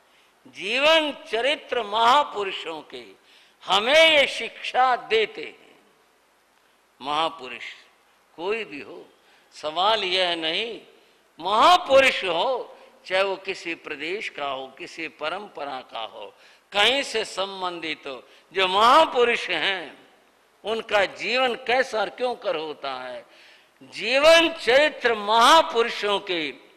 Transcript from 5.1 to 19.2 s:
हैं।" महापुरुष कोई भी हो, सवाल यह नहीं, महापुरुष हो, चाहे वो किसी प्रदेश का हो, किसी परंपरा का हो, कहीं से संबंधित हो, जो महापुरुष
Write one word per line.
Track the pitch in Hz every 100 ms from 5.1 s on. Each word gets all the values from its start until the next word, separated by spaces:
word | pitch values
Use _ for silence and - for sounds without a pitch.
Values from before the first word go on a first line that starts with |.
| 220 214 -
हैं।" | 127 - _ _ _ _ _ _ _ _ _ _ _ _ _ _
महापुरुष | 131 151 160 - 123 117 - - _ _ _ _ _ -
कोई | 180 226
भी | 185 147
हो, | 107 175 - _ _ _ _
सवाल | - 151 160 196 220
यह | 190 185 180 170
नहीं, | 160 175 233 190 - _ _ _ _ -
महापुरुष | 170 214 302 359 311 269 262 -
हो, | 190 165 226 247 143 - - _ -
चाहे | 185
वो | 196 185
किसी | - 180 175 156
प्रदेश | 156 147 151 202 -
का | - 143
हो, | 135 131
किसी | 131 170 - 160
परंपरा | - 151 185 208 160 143 131 -
का | 117
हो, | 110 110 101 - - _ _
कहीं | 202 214 269
से | 269 220 202
संबंधित | - 196 196 180 175 160 151 143
हो, | 127 - _ _
जो | 165 185
महापुरुष | 196 226 294 320 269